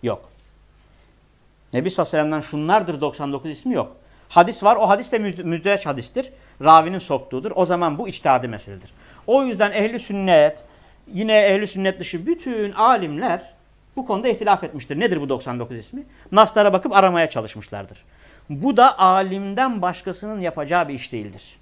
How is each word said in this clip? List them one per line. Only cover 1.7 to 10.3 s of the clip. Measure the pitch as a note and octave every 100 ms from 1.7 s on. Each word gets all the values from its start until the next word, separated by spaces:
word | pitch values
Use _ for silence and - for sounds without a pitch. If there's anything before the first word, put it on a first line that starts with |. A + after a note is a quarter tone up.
Nebi | B2 F3
sallallahu | F#3 E3
aleyhi | D#3 D3+
ve |
sellem'den | D#3
"Şunlardır | D3 D3+ D#3 G#3 F3 D3
doksan | C#3+ - C#3+
dokuz | C#3 D#3
ismi" | C#3+ C4
yok. | G3+ - - _ _ _
Hadis | E3+ F3 A3+
var, | G3+ A3+
o | G#3
hadis | G3+ -
de | A3+
müd-, | G#3 E3+
müdreç | E3 E3 F3+ G3 E3
hadistir. | C3+ A#2 - C4 - _ _
Ravinin | C#3+ D#3+ D#3+ F#3
soktuğudur. | - C#3 - B2+ G3+ -
O | F3
zaman | F3 E3+ D3
bu | G#3+
içtihadi | - D3+ B2+ A#2+
meseledir. | G#2+ - G2 - _ - - -
O | B3+
yüzden | C4+ G3+ G#3
ehli | G3+ G#3 A#3+
sünnet, | - G3+ F#3+